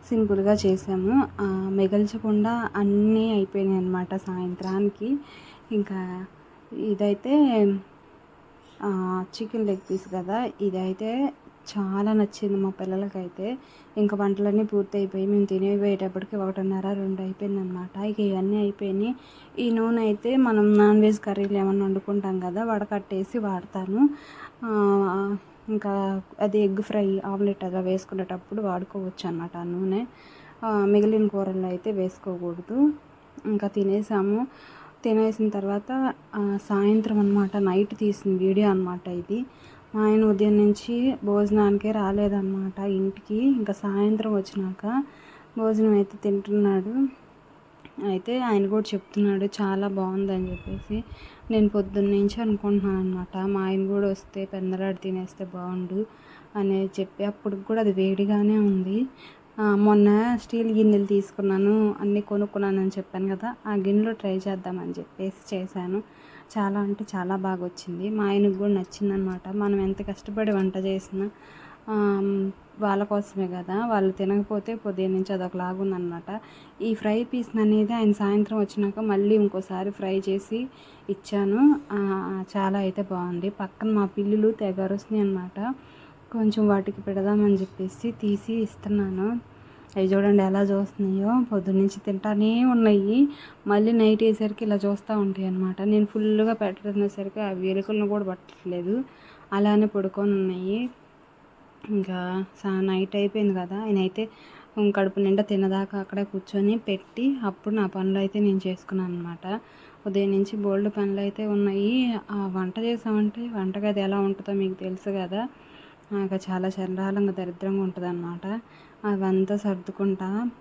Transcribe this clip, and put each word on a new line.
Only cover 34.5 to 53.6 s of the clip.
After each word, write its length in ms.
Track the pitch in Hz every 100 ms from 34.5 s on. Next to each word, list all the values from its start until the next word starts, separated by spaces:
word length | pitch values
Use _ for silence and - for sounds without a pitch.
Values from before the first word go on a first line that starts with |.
| - - - - -
తినేసిన 440 | 240 220 220 214 214
తర్వాత, 640 | 208 196 202 208 262 262 - -
ఆ, 240 | 214 202 202 -
సాయంత్రం 500 | 202 202 220 220 208
అనమాట, 380 | 202 202 196 202
నైట్ 380 | 196 185 208
తీసిన 420 | - 208 202 202 185
వీడియో 340 | 190 190 208
అనమాట 380 | 190 185 180 185
ఇది. 360 | 175 175 214 262 - - - -
మా 100 | 214
ఆయన 200 | 214 214
ఉదయం 320 | 220 196 214 208
నుంచి 580 | 208 208 - 240 254 262
భోజనానికే 640 | 202 202 208 208 208 202 208
రాలేదన్నమాట 880 | 214 196 202 208 202 190 190 190 190
ఇంటికి. 680 | 202 196 190 196 - 214
ఇంకా 280 | 262 262 202
సాయంత్రం 640 | 196 202 196 208 214 220
వచ్చినాక 680 | 202 190 202 190 185 208 254 285 - - - - -
భోజనం 340 | 220 214 220
అయితే 260 | 208 196 208
తింటున్నాడు. 960 | 208 202 196 208 202 190 190 247 269 262 - - - - - - - - 196
అయితే 320 | 185 185 247
ఆయన 300 | 247 202 196
కూడా 160 | 214 214
చెప్తున్నాడు 500 | 202 - - 202 196
చాలా 440 | 196 - 202 190 202
బాగుందని 600 | 196 185 190 196 190 185
చెప్పేసి. 540 | 180 - 196 - 214 - - - - -
నేను 180 | 220 208
పొద్దున్న 420 | 208 196 196 202
నుంచి 300 | 202 202 233
అనుకుంటున్నాను 600 | 226 202 202 202 196 190
అనమాట, 360 | 185 185 185 190
మా 260 | 190 196